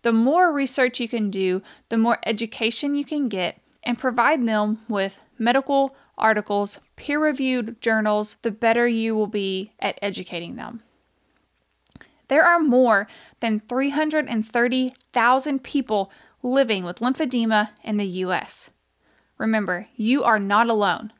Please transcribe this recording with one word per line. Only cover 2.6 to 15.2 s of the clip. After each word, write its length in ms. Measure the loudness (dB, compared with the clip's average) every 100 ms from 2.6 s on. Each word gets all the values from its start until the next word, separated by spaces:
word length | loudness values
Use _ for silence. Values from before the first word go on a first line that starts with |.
| -4 -2 -4 -4
you 80 |
can 240 | -4 -4 -2
get 320 | -2 -4 -6 _ _
and 140 | -6 -4
provide 480 | -2 2 2 2 0
them 340 | 0 0 -4 -4
with 320 | -4 -4 -6 _ _
medical 560 | 0 0 2 0 0 -4 _ 0
articles, 640 | 2 2 0 -2 -2 -8 _ -16
peer-reviewed 840 | -4 0 0 0 -2 -2 -4 -4
journals, 560 | -2 0 0 0 -2 -6
the 80 | -8
better 380 | 0 2 2 2
you 260 | 0 0
will 140 | 0 0
be 440 | -2 -2 -4 -8 _
at 200 | -6 -4
educating 540 | -8 -8 -10 -10 -10 -12
them. 260 | -14 -16 _ _ _ _ _ _ _ _ _ _ _ -20 -20 _ 0
There 180 | 4
are 140 | 6 4
more 480 | 4 4 6 4 0 -16 -20 _
than 200 | -2 -2
three 300 | -2 -2 0
hundred 360 | 0 0 0 -2
and 180 | -4 -2
thirty 480 | 0 0 0 -2 -6 _
thousand 500 | 0